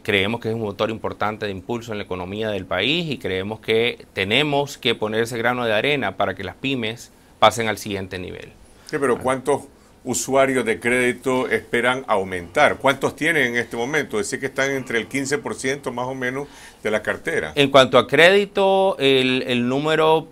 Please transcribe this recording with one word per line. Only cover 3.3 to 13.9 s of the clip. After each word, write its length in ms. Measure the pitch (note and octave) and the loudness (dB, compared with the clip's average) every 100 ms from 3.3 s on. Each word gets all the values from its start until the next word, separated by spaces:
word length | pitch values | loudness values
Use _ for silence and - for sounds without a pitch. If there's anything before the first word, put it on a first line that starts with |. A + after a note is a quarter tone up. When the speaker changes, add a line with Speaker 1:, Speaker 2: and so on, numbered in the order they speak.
| F#2 G2+ G#2+ | -4 -4 -8
Speaker 1:
que 480 | - A2+ A#2 - - | 0 0 0 -4 -12
tenemos 640 | G#2 F#2+ A#2+ D3+ C#3+ C#3 - | -4 0 2 2 0 -2 -4
que 160 | A#2+ | -2
poner 300 | A2+ G#2+ A2 | -2 -2 -2
ese 140 | A#2 A#2+ | -2 0
grano 260 | A#2 B2 | -2 0
de 80 | A#2 | 0
arena 440 | G#2+ C3 D3 G2+ G2 | 0 0 0 -2 -2
para 200 | G2+ F#2+ | -4 -4
que 80 | |
las 100 | F#2+ | -10
pymes 560 | - C3+ C3 A2 A#2 - - - - | -8 -6 -4 -4 -8 -16 -20 -18 2
pasen 260 | A2 G#2+ A2+ | 2 4 -2
al 120 | G#2 | -2
siguiente 380 | A2 G2 F#2+ F#2 | -4 -6 -6 -8
nivel. 360 | F2+ E2+ - - - - - | -10 -12 -16 -20 -20 -20 -8
Speaker 2:
Sí, 100 | D3+ | -2
pero 160 | C3+ A2+ | 0 2
Speaker 1:
Ah. 40 | |
Speaker 2:
¿cuántos 420 | B2+ C3 C#3 C3+ - - - - C3 | 0 -2 0 -2 -4 -20 -20 -14 -6
usuarios 600 | A2+ - C3+ C3+ C3 A2+ | -4 0 4 4 4 0
de 120 | A2 | 0
crédito 720 | A#2+ B2+ B2 A#2+ C3+ B2+ B2 | 2 2 2 0 0 0 0
esperan 560 | A2+ - B2 A#2+ B2+ C3 | -2 0 0 2 0 0
aumentar? 680 | G#2 F#2+ F#2 F2 D3 C3 F2+ | 0 0 -6 -4 4 4 4
¿Cuántos 400 | C3+ C3+ C#3 - | 2 2 -2 -2
tienen 380 | D#3 D#3+ B2 | 0 2 2
en 20 | A#2+ | 0
este 180 | A2+ | -4
momento? 440 | A#2 B2 | -4 -2